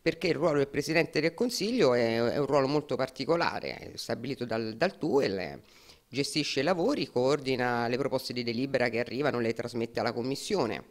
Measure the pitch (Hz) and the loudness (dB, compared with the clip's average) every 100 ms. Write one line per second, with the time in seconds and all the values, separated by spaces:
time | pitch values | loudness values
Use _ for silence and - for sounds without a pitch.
0 | 165 160 180 135 165 147 139 - 147 170 | 0 0 0 2 2 2 2 0 0 2
1 | 165 - 156 170 247 - 196 247 147 123 | 2 2 0 0 -2 0 -2 4 4 6
2 | 117 113 117 82 139 143 131 147 147 123 | 4 4 2 2 2 4 4 0 0 -2
3 | 131 - 127 170 165 - 69 - - - | -4 -4 0 2 0 -2 -6 -8 -12 -12
4 | - 117 120 131 120 113 113 110 180 190 | -6 -6 -4 -6 -4 -4 -4 -2 -2 0
5 | 151 160 127 95 85 71 - - - - | 0 2 2 -2 -4 -10 -18 -20 -20 -20
6 | _ 120 139 156 143 - 139 185 190 285 | _ -4 -2 -2 -2 0 0 2 2 0
7 | 160 123 131 147 131 127 123 120 117 123 | 0 2 2 2 0 0 0 0 0 0
8 | 135 131 - 123 117 117 135 135 120 113 | 0 -2 -4 -6 -4 -2 0 2 2 0
9 | 117 113 143 117 113 113 120 120 117 - | -4 -2 0 0 0 -2 -4 -4 -4 -2
10 | 113 117 120 135 - 196 120 78 - | -2 -2 -4 -4 -2 0 0 -2 -10